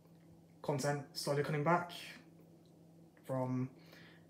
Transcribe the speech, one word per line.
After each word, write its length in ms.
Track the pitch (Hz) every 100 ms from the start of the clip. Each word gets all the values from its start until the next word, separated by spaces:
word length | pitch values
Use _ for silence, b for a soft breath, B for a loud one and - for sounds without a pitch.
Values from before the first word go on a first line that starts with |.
| - - - - - -
content 420 | - 143 143 143 131
slowly 300 | - - 143
coming 220 | 147 151
back 280 | 147 - - - - - - - - - - - - - - - -
from 420 | 131 127 127 127 - B B B B B